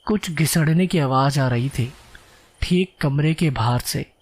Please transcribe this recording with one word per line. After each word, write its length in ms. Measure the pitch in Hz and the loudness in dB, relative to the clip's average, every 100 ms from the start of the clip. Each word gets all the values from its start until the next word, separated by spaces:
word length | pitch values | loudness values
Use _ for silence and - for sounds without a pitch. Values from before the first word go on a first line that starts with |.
कुछ 260 | - 214 - | -2 -4 -2
घिसड़ने 560 | 151 156 175 151 160 180 | -2 0 2 2 2 2
की 120 | 175 | 0
आवाज़ 400 | 135 131 135 143 | 2 2 2 2
आ 80 | 131 | 0
रही 220 | 120 131 | 0 -2
थी 220 | - 120 - - - - - _ _ | -4 -6 -6 -20 -20 -20 -20 _ _
ठीक 320 | - 180 185 _ | 0 0 0 _
कमरे 320 | 147 139 156 | -2 2 0
के 160 | 160 165 | 2 0
बाहर 300 | 135 113 123 | 0 0 0
से। 260 | - 147 135 _ | -2 -6 -8 _